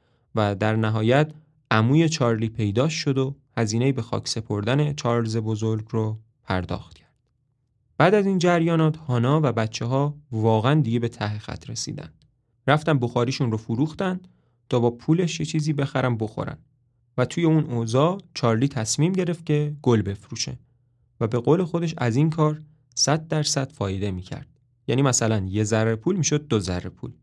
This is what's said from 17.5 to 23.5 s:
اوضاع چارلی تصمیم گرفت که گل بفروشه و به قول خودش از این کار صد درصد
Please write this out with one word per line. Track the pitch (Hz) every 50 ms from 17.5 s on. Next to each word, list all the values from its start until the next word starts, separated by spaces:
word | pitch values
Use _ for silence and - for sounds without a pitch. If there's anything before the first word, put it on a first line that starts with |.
| 156 156 151
اوضاع | - 123 117 117 110 113 131 147 170 185 202 - - -
چارلی | - - 117 113 113 131 139
تصمیم | - 117 110 110 - - 147 175
گرفت | 190 185 180 175 175 170 -
که | - 151 147 151 147 151 143
گل | - 127 120 110
بفروشه | 101 98 98 95 - - 117 110 - - 127 - _ _ _ _ _ _ _ _ _ _ _ -
و | 113 110
به | 120 120
قول | 117 - 147 180 185
خودش | 160 175 170 170 165 165 -
از | 127 120 110
این | 131 151 165
کار | 156 165 151 151 151 151 - - _ _ _ _ -
صد | - - - 147 - 160 -
درصد | 156 156 147 -